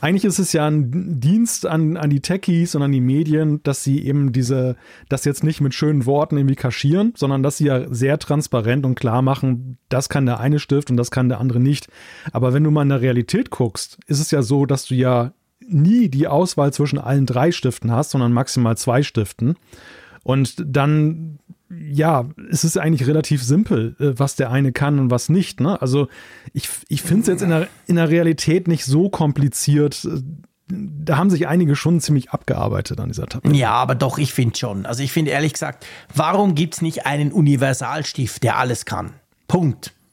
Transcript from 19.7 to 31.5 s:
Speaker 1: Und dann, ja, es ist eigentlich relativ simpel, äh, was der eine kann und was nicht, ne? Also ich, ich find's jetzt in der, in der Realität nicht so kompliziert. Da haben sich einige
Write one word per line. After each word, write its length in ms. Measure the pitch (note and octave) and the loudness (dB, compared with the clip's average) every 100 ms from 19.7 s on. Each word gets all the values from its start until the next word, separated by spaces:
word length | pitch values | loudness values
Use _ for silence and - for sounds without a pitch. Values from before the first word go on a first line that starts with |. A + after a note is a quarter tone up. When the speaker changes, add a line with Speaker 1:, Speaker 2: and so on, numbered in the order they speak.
| - - - - - | -20 -20 -20 -20 -18
Speaker 1:
Und 340 | - C3+ C3 - | -2 0 0 -2
dann, 760 | E3 C3+ C#3+ D3+ D3+ D#3+ D#3+ D3 _ - _ | -4 0 2 2 0 -2 -10 -16 _ -20 _
ja, 560 | F3 D#3 C#3+ D#3 D3+ B2 - - | -16 -6 0 2 0 -2 -10 -6
es 120 | D3+ | -2
ist 140 | E3 F3+ | 0 0
eigentlich 300 | D#3+ D#3+ B2 | 0 0 2
relativ 340 | D#3 D3+ D3 | 0 0 -2
simpel, 540 | B2 D3+ A3 D3+ A2+ C3 | 2 0 2 0 -2 -2
äh, 200 | D3 B2 | -2 0
was 160 | C#3 - | -2 -2
der 160 | C3 | -2
eine 200 | B2+ C#3 | 0 0
kann 280 | A#2+ C#3 D3 | 0 0 2
und 100 | C3 | 2
was 180 | A#2+ - | 0 2
nicht, 320 | E3+ F#3 - | 0 0 -2
ne? 200 | C3 - | -2 0
Also 260 | C3 C3+ C#3 - - - - | 0 0 -2 -6 -20 -20 -10
ich, 160 | - - - - | -8 -8 -12 -8
ich 140 | D3 | -8
find's 260 | E3+ F3 A3+ | 0 0 2
jetzt 140 | F3+ | 0
in 80 | F#3+ | 0
der, 180 | E3 E3+ - - | 0 -2 -8 -2
in 80 | E3+ | 0
der 140 | E3 | 2
Realität 580 | E3 E3 D#3+ - E3 F3 | 2 2 0 0 0 0
nicht 180 | E3 - | -2 2
so 240 | C#3+ G3 | 2 2
kompliziert. 1000 | - D#3 C#3 C#3 - - D3 D3 C#3+ - - C3 D3+ - _ _ | 0 -2 2 0 0 0 2 2 -2 -8 -8 -10 -14 -20 _ _
Da 500 | F#3 D#3 D3 D#3 D3 | -10 -10 -10 -2 2
haben 140 | F#3 | 2
sich 160 | F3 | 2
einige 280 | D3 | 2